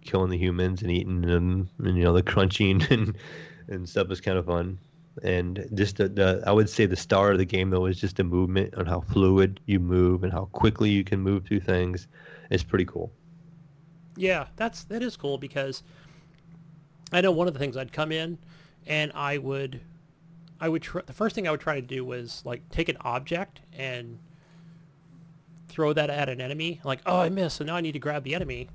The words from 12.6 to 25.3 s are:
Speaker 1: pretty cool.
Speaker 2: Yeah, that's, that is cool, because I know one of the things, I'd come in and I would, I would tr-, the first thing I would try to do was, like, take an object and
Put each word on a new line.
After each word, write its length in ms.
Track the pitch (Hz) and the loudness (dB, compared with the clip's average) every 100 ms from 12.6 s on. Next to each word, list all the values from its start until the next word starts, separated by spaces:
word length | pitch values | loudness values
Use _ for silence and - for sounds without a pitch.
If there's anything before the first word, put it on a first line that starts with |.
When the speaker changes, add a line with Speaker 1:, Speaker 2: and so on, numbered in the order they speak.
Speaker 1:
pretty 220 | - 98 92 | 0 0 0
cool. 260 | 85 - - - - - - - - - - - - | -6 -10 -12 -20 -20 -20 -20 -20 -20 -20 -20 -20 -4
Speaker 2:
Yeah, 300 | 185 170 143 - | 0 0 -4 -6
that's, 300 | 226 - - | -6 -6 -10
that 180 | 220 | -6
is 140 | 240 - | -6 -4
cool, 200 | 143 139 | -4 -4
because 460 | 135 143 135 131 - - - - - - - - - - _ _ - | -4 -4 -4 -6 -14 -20 -20 -20 -20 -20 -20 -20 -20 -20 _ _ -2
I 80 | 175 | 2
know 120 | 190 | 4
one 180 | 165 180 | 4 0
of 40 | |
the 60 | 139 | -2
things, 160 | 143 123 | -4 -6
I'd 160 | 131 | -8
come 220 | - 156 | -6 -4
in 240 | 160 165 170 - - - _ - | -4 -6 -10 -16 -20 -20 _ -4
and 240 | 151 151 | -2 -2
I 240 | 147 143 143 | -4 -4 -4
would, 420 | 135 139 135 131 - - _ _ - - - - | -4 -6 -6 -10 -16 -20 _ _ -20 -20 -20 -6
I 80 | 160 | -2
would 120 | 160 | -2
tr-, 160 | - - - | -4 -10 -10
the 60 | |
first 240 | - 220 220 | -2 -2 0
thing 140 | 180 | -2
I 20 | |
would 80 | 151 | -2
try 160 | 165 143 | -2 -4
to 60 | 123 | -6
do 200 | 131 127 | -8 -6
was, 360 | 123 120 - 131 | -8 -10 -12 -10
like, 240 | 123 - | -12 -6
take 180 | - 170 | -4 -4
an 80 | - | -4
object 580 | 127 123 139 170 202 - - - | -4 -4 -4 -6 -6 -14 -20 -12
and 420 | 135 123 117 117 - - _ - - - - _ _ - - | -10 -10 -12 -16 -20 -20 _ -20 -20 -20 -20 _ _ -20 -20